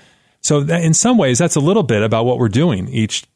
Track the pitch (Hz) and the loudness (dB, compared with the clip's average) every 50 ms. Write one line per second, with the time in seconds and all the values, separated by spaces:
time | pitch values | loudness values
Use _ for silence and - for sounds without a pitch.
0 | - _ _ _ _ _ _ _ - - 151 147 143 151 165 175 165 160 160 - | -20 _ _ _ _ _ _ _ -4 0 0 0 0 -2 -2 -2 0 0 0 2
1 | - 240 254 220 156 131 123 113 170 160 - 156 139 165 202 226 170 117 113 104 | 2 2 2 2 2 2 2 0 0 0 0 0 0 2 2 0 0 0 0 0
2 | 107 110 113 113 117 123 123 120 123 110 98 127 165 175 120 92 92 113 135 117 | 0 0 0 0 0 0 0 0 0 0 2 2 0 0 0 -2 -6 -6 -4 -4
3 | 110 107 - - - _ _ | -4 -2 -4 -8 -12 _ _